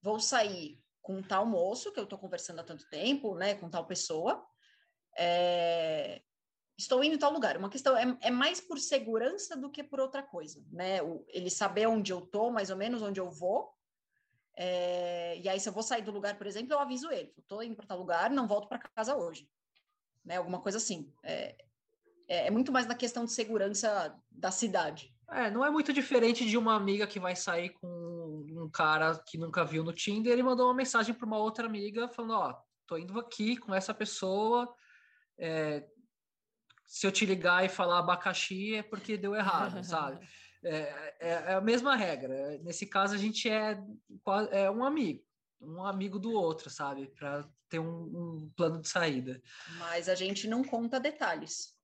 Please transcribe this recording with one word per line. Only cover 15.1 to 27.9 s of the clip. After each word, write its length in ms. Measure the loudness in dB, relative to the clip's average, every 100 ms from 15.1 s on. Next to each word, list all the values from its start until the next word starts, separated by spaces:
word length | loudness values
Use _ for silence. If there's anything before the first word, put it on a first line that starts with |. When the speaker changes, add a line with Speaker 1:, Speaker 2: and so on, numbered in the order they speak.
| -4 -6 -4
Speaker 1:
e 100 | -2
aí 100 | -2
se 80 | -2
eu 60 |
vou 100 | -4
sair 180 | -2 -2
do 100 | -4
lugar, 260 | -4 -4 -4
por 100 | -8
exemplo, 260 | -8 -2
eu 60 | 0
aviso 320 | 0 -4 -4
ele, 220 | -6 -8 -16
"Eu 60 | _
tô 140 | -10
indo 140 | -8 -10
pra 100 | -10
tal 120 | -10
lugar, 320 | -2 2 4
não 180 | 2 2
volto 220 | 0 0
pra 100 | -10
casa 360 | -8 -4 0 0
hoje", 340 | -2 -8 -18 _ _ _ _ _ _ _
né? 140 | -6 -4
Alguma 240 | -2 -2
coisa 160 | -2 -2
assim. 360 | -2 -4 -8 _
É, 360 | -6 -6 -6 -10 -20 _ _ _ _ _ _
é, 180 | 0 2
é 40 |
muito 200 | 2 4
mais 160 | 4 2
na 80 | 0
questão 300 | -2 -2 -4
de 60 |
segurança 840 | -2 0 2 0 2 2 2 -2 -6 _
da 200 | -4 -2
cidade. 640 | 0 2 2 0 -4 -16 _ -8
Speaker 2:
É, 220 | -2 0
não 140 | 4 4
é 40 |
muito 220 | 4 4
diferente 540 | 2 4 6 6 4 4
de 120 | 4
uma 180 | 6 4
amiga 300 | 4 2 0
que 140 | -2
vai 160 | -4 -4
sair 360 | 0 0 -2
com 160 | -8 -10